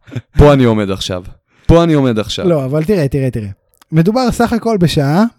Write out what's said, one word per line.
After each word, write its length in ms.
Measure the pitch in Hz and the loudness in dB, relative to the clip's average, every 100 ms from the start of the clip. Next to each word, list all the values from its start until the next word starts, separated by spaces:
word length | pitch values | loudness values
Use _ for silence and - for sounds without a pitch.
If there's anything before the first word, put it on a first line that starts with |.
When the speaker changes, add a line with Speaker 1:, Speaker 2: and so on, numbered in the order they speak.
| - 123 - 156 | -14 -14 -12 0
Speaker 1:
פה 140 | 147 | 2
אני 120 | 139 | 4
עומד 260 | 123 110 98 | 2 0 -2
עכשיו. 340 | 95 - 90 95 - _ _ - | -4 -6 -10 -10 -20 _ _ 0
פה 180 | 165 | 2
אני 80 | 170 | 4
עומד 260 | 151 131 107 | 2 2 0
עכשיו. 300 | 101 - 175 | -4 -4 -2
Speaker 2:
לא, 160 | 156 | 0
אבל 200 | 131 151 | 0 -4
תראה, 240 | 160 202 143 | 0 0 0
תראה, 220 | 143 131 | -2 -4
תראה. 180 | 117 101 - _ _ - | -4 -10 -14 _ _ -4
מדובר 380 | 160 165 233 247 | 0 2 2 0
סך 220 | - 202 | 0 0
הכל 240 | 226 226 214 | 0 -2 0
בשעה, 480 | 175 151 139 160 233 | 2 0 0 2 0